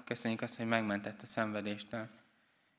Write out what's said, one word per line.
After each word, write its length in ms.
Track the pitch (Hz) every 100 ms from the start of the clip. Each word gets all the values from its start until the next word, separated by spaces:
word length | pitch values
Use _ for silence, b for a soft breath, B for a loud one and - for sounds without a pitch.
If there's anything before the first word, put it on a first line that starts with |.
köszönjük 380 | - 120 117 113
azt, 160 | 120 -
hogy 100 | 113
megmentett 540 | 113 107 101 104 107
a 40 | -
szenvedéstől, 840 | - 107 104 104 104 - 117 113 - b b b b b